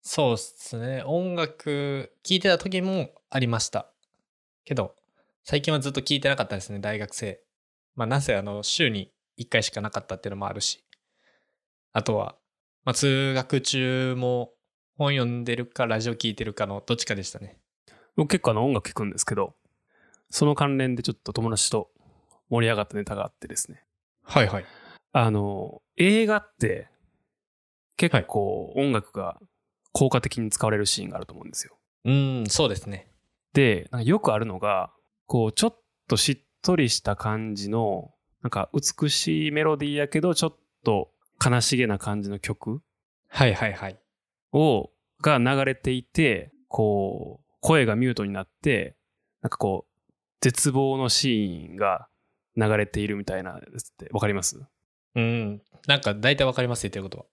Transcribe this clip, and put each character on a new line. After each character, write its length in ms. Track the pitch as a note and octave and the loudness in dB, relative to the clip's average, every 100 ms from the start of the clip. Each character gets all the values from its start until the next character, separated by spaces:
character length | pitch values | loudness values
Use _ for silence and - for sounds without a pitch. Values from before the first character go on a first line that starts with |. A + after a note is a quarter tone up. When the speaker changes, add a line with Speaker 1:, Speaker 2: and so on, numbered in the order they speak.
| - | -6
Speaker 1:
そ 220 | - C#3 | 0 2
う 40 | A#2 | 2
っ 20 | |
す 420 | - - - A#2 | -4 -16 -12 -8
ね。 220 | A#2+ C3 C3 | -6 -8 -4
音 260 | E3 F#3 F3 | -2 -2 -4
楽 760 | D#3 - - C#3+ C#3+ C#3 - _ | -4 -6 -6 -4 -2 -6 -8 _
聴 140 | - F#3+ | -2 2
い 40 | |
て 80 | F#3+ | 4
た 120 | E3+ | 2
時 200 | G3 F#3 | 2 -2
も 260 | F#3+ F#3+ C3+ _ _ | -2 -2 -4 _ _
あ 80 | C3+ | -2
り 80 | B2 | 0
ま 120 | A#2 | 0
し 120 | - | -2
た。 200 | G2+ - _ _ _ _ _ _ _ | -6 -8 _ _ _ _ _ _ _
け 120 | - C3 | -6 -4
ど、 200 | F#2+ _ _ _ _ _ | -4 _ _ _ _ _
最 200 | - D3 | -4 -2
近 100 | D3 | 0
は 60 | D3+ | -2
ず 100 | C#3 | -2
っ 20 | |
と 100 | C#3 | -4
聴 140 | - C#3+ | -2 0
い 40 | |
て 80 | C#3 | 2
な 60 | C3+ | 0
か 80 | |
っ 40 | A#2+ | -2
た 60 | |
で 80 | G2+ | -4
す 100 | - | -8
ね、 80 | G2+ | -8
大 200 | G2+ G#2+ | -6 -6
学 160 | G2+ - | -8 -8
生。 260 | A2 - _ _ _ _ _ - | -10 -10 _ _ _ _ _ -6
ま 80 | |
あ、 20 | A2+ | 0
な 120 | C3+ | 0
ん 40 | |
せ 140 | C3+ G#2 | 2 0
あ 80 | |
の、 180 | G2+ G#2 | 0 -6
週 280 | G#2 - D3+ | -4 0 0
に 220 | G#2+ F#2+ _ _ - | 0 -8 _ _ -16
一 140 | A#2 | -2
回 140 | A#2 | -2
し 80 | A2 | -2
か 100 | - | -6
な 80 | G2+ | -8
か 120 | F#2+ | -8
っ 40 | - | -10
た 80 | |
っ 80 | F#2+ | -10
て 80 | G#2 | -10
い 0 | |
う 60 | G2 | -8
の 20 | |
も 80 | G2 | -8
あ 80 | |
る 80 | G2+ | -6
し。 240 | - - _ _ _ _ _ _ _ _ _ _ _ | -6 -6 _ _ _ _ _ _ _ _ _ _ _
あ 120 | A2 | -4
と 140 | G#2+ G#2+ | 0 -2
は、 180 | G2 - _ _ _ _ | -4 -10 _ _ _ _
ま 80 | - | -4
あ、 20 | |
通 400 | A#2+ C#3+ C3+ C3+ | 0 2 2 0
学 280 | C3 B2+ C#3 | -2 0 0
中 520 | C3 C3+ B2+ C3 C3 B2+ | 0 0 0 0 -2 0
も 360 | B2 B2 A#2+ _ _ _ _ - | 0 0 -4 _ _ _ _ -2
本 180 | C#3+ | 0
読 120 | C#3 A#2+ | 2 0
ん 180 | A#2+ | -2
で 120 | A#2+ A#2 | -2 -4
る 100 | A#2+ | -4
か、 220 | - B2 | -2 0
ラ 120 | A2 | 2
ジ 120 | A2+ | 0
オ 40 | A#2 | -2
聴 180 | A#2 | -4
い 20 | G#2 | -4
て 100 | A2 | -8
る 80 | |
か 140 | G2+ G2+ | -4 -4
の 160 | G2+ - | -4 -4
ど 80 | |
っ 40 | A#2 | -4
ち 80 | - | -2
か 100 | G2+ | -4
で 80 | |
し 80 | F#2+ | -6
た 80 | - | -12
ね。 180 | G2 - _ _ _ _ _ - | -16 -20 _ _ _ _ _ -2
Speaker 2:
僕 140 | D3+ | 2
結 140 | F3+ | 2
構 80 | - | 2
あ 20 | |
の、 100 | G#2+ | 2
音 120 | B2+ A#2+ | 2 0
楽 120 | - | -4
聴 40 | |
く 120 | - G#2 | -6 -6
ん 40 | |
で 80 | - | -4
す 80 | - | -2
け 80 | |
ど、 220 | G2+ G2 _ _ _ _ _ _ _ _ | -2 -4 _ _ _ _ _ _ _ _
そ 160 | - D3+ | 2 2
の 80 | |
関 240 | D3 C#3+ C3+ | 4 2 2
連 160 | C3 | 0
で 80 | B2 | -2
ち 80 | A#2 | -4
ょ 40 | A#2 | -6
っ 20 | |
と 160 | - | -6
友 160 | A2 A2+ | -4 -2
達 220 | A2 - | 0 0
と 180 | A2+ - _ _ _ _ _ _ | 0 -4 _ _ _ _ _ _
盛 160 | A#2 A2+ | 2 4
り 20 | |
上 60 | G#2+ | 2
が 80 | |
っ 40 | G#2 | -2
た 80 | G#2 | -6
ネ 100 | G2+ | -6
タ 100 | G2+ | -6
が 100 | G2+ | -8
あ 40 | |
っ 40 | |
て 140 | _ D#2+ | _ -10
で 80 | - | -8
す 160 | - | -8
ね。 120 | - _ _ _ _ | -12 _ _ _ _
Speaker 1:
は 220 | - D3 | 0 2
い 40 | G#2+ | 4
は 120 | G2 | 0
い。 60 | - - - - _ | -8 -20 -20 -20 _
Speaker 2:
あ 180 | C#3 A2+ | 2 2
の、 500 | G#2+ G2+ G2 G2 - _ - | 2 -2 -4 -10 -14 _ 2
映 300 | F3+ G#3+ A3 | 4 6 4
画 100 | G#3+ | 0
っ 180 | - _ | -2 _
て 300 | A2+ F#2 - _ _ _ _ _ _ _ _ _ _ - | -2 -2 -8 _ _ _ _ _ _ _ _ _ _ -2
結 240 | E3+ C3 - | 4 4 2
構 440 | A2 G2 F#2+ - - | -2 -2 -2 -4 -2
音 160 | C#3 | 2
楽 260 | A2+ - G#2+ | 0 -2 -8
が 220 | F2+ - _ _ _ _ _ - | -8 -10 _ _ _ _ _ 2
効 120 | C3+ | 4
果 100 | C3 | 4
的 220 | - - | 0 -4
に 100 | A2 | -4
使 160 | - A2+ | 0 0
わ 40 | |
れ 60 | G#2+ | 0
る 80 | G2+ | 0
シ 180 | - | -2
ー 40 | F#2+ | -4
ン 20 | |
が 60 | - | -10
あ 60 | |
る 40 | - | -12
と 60 | |
思 120 | - | -16
う 40 | - | -12
ん 40 | |
で 40 | - | -12
す 100 | - | -12
よ。 120 | _ _ _ | _ _ _
Speaker 1:
は 80 | A2 | 2
い。 20 | |
う 280 | C#3 C#3 B2+ | 2 2 -2
ん、 60 | G#2+ | -2
そ 180 | - C#3+ | 2 2
う 40 | |
で 60 | F#2+ | 0
す 140 | - | -8
ね。 180 | G2 - _ _ _ _ | -14 -16 _ _ _ _
Speaker 2:
で、 340 | C#3+ C3 G2 D#2+ | 4 6 4 -2
な 80 | B2 | -4
ん 20 | |
か 40 | A2+ | 2
よ 140 | G#3 | 2
く 140 | - | 4
あ 40 | G#2+ | 2
る 80 | A2+ | -2
の 140 | F#2 | -2
が、 320 | G#2 F#2+ - _ _ _ _ | 0 0 -2 _ _ _ _
こ 200 | B2 A2 | 0 0
う、 60 | |
ち 100 | - | 2
ょ 40 | A3+ | 0
っ 120 | - _ _ _ | -2 _ _ _
と 80 | A2 | 0
し 160 | - | 2
っ 60 | C3 _ _ | -2 _ _
と 140 | - F3+ | 0 4
り 140 | B2+ | 4
し 100 | - | 2
た 160 | - G2 | -2 -4
感 400 | A2 A2 A2 G2+ | -2 -4 -4 -8
じ 140 | G2+ | -4
の、 440 | A2 A2 F#2+ - _ _ _ | -2 0 -4 -8 _ _ _
な 60 | B2 | -6
ん 20 | |
か 200 | G2 - | -4 -2
美 360 | - - - D3+ | -2 -2 0 0
し 380 | - - D#3 D3+ | 0 0 0 0
い 40 | |
メ 120 | D3+ | 0
ロ 140 | D#3 D3 | 2 0
デ 80 | D3 | 0
ィ 80 | |
ー 20 | D3 | -2
や 120 | C#3+ | 0
け 100 | D#3 | 0
ど、 160 | F3 E3 | 2 2
ち 80 | |
ょ 40 | D#3+ | 0
っ 100 | - _ _ | -4 _ _
と 300 | - G#2 - _ _ _ | 0 0 0 _ _ _
悲 200 | C3+ A#2+ | 2 4
し 160 | A2+ B2+ | 2 2
げ 100 | A#2+ | 2
な 100 | G2+ | 0
感 240 | - G#2 | -2 -4
じ 80 | G2+ | -4
の 100 | G2+ | -8
曲 420 | - G#2 - B2+ _ _ _ _ _ | -8 -8 -6 -8 _ _ _ _ _
Speaker 1:
は 180 | - C3 | 4 4
い 60 | |
は 160 | G2 A2 | 4 -2
い 40 | |
は 140 | F#2+ G2 | -4 -12
い。 100 | F#2+ _ _ _ _ _ | -14 _ _ _ _ _
Speaker 2:
を、 400 | C#3 D#3 A2+ - _ _ _ | 2 4 4 0 _ _ _
が 160 | D#3 C#3 | 2 4
流 260 | A#2+ C#3 | 4 2
れ 120 | C3+ C3 | 0 -2
て 180 | - | -2
い 100 | B2+ | -2
て、 480 | A#2+ - D#3 F#2+ D2 _ _ | -2 2 2 2 -4 _ _
こ 720 | - G#2+ G2+ G2 - - - | 0 2 2 -2 -6 -10 -14
う、 100 | _ _ | _ _
声 240 | - D#3+ A#2 | 4 4 6
が 100 | A2 | 2
ミ 120 | B2+ | 0
ュ 20 | |
ー 40 | A#2+ | 0
ト 100 | G2+ | -4
に 80 | |
な 100 | G2 | -4
っ 60 | F#2+ _ | -10 _
て、 340 | D3+ A#2 C#2 _ _ _ _ _ | 0 0 0 _ _ _ _ _
な 60 | - | -6
ん 20 | |
か 80 | - | -2
こ 280 | G#2 F#2+ - | -2 -2 -6
う、 220 | _ _ _ _ _ | _ _ _ _ _
絶 320 | C3 B2 D3+ | 0 2 2
望 240 | C3 C3+ C3+ | 2 0 0
の 100 | C3 | 2
シ 600 | - C3+ A2+ G2+ E2+ E2 | 2 2 2 0 -4 -12
ー 20 | |
ン 40 | F2+ | -2
が 320 | G2+ F#2 - _ _ _ _ - | 0 0 -6 _ _ _ _ 0
流 100 | G#2+ G#2+ | 2 2
れ 100 | G#2 | 0
て 140 | - | -2
い 80 | G#2 | -4
る 80 | G2+ | -4
み 80 | |
た 160 | G2+ F#2+ | -4 -6
い 40 | |
な 80 | F#2 | -6
や 100 | - - A#2+ | -12 -16 -16
つ 120 | - | -16
っ 0 | _ | _
て 120 | - | -6
わ 80 | G#2+ | -2
か 80 | G#2 | 0
り 60 | |
ま 100 | G2+ | 0
す？ 160 | F2+ - C3+ _ _ _ _ B2 | -2 -6 -16 _ _ _ _ -2
Speaker 1:
う 60 | |
ん。 400 | A2+ A#2 G#2+ G#2 _ _ - | 0 0 -4 -8 _ _ 0
な 120 | C#3 | 0
ん 20 | |
か 120 | B2 | 2
大 220 | G#2 B2 C#3+ | 0 2 4
体 80 | |
わ 100 | C3+ | 2
か 80 | B2+ | 2
り 60 | B2 | -2
ま 80 | A#2+ | -2
す、 60 | |
言 100 | G#2 | -4
っ 0 | |
て 80 | G2+ | -6
る 40 | |
こ 60 | F#2+ | -10
と 100 | - | -12
は。 60 | - | -20